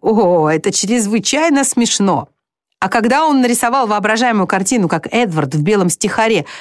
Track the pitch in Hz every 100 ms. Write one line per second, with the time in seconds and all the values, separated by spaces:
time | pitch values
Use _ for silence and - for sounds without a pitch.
0 | - 220 190 175 156 160 196 185 196 240
1 | 202 220 - 269 330 277 269 - 233 -
2 | 294 147 - _ _ _ _ _ 190 233
3 | 226 269 320 277 247 240 240 269 233 208
4 | 208 220 247 220 180 190 190 247 175 165
5 | - 226 240 160 139 156 151 208 180 -
6 | 202 - 226 214 147 -